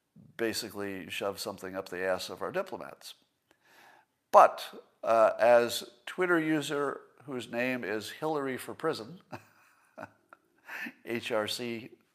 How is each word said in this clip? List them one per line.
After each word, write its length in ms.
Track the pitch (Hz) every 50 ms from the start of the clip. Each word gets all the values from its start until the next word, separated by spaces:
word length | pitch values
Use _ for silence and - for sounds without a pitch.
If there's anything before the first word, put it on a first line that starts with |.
| _ _ _ - - - -
basically 760 | - 117 113 98 - - 104 95 101 101 98 98 95 85 95
shoved 300 | 98 - 110 101 98 98
something 380 | - 110 98 95 - 92 92
up 100 | 95 95
the 160 | - 90 90 92
ass 260 | 95 92 90 - -
of 120 | 95 -
our 100 | 98 92
diplomats. 600 | 139 185 196 - 117 92 71 67 - - - - - - _ _ _ _ _ _ _ _ _ _ - - - - - - _ _ _ _ _ _
But, 520 | - 208 165 - - - - - - - - _ _ _ -
uh, 300 | - 113 113 110 101 - -
as 500 | 107 117 120 117 120 113 - - - - - _ _
Twitter 340 | - - - 185 180 180 165
user 600 | 160 156 160 156 139 143 156 143 143 139 - - - - _ - -
whose 240 | 151 135 123 113
name 380 | - 117 120 123 127 127 123 110
is 240 | 90 107 110 104 -
Hillary 480 | - - 156 156 160 143 139 135 127
for 160 | 127 - - 107
Prison, 480 | - - 160 139 117 107 117 170 190 - _
<laughs> 1700 | - - - - _ _ - _ _ _ _ _ _ - - - _ _ _ _ - _ _ _ _ _ _ - - - - - - _ _
H 260 | - 117 117 - -
R 160 | 123 110 104
C 440 | 107 - - 123 120 117 110 120 - - _ _ _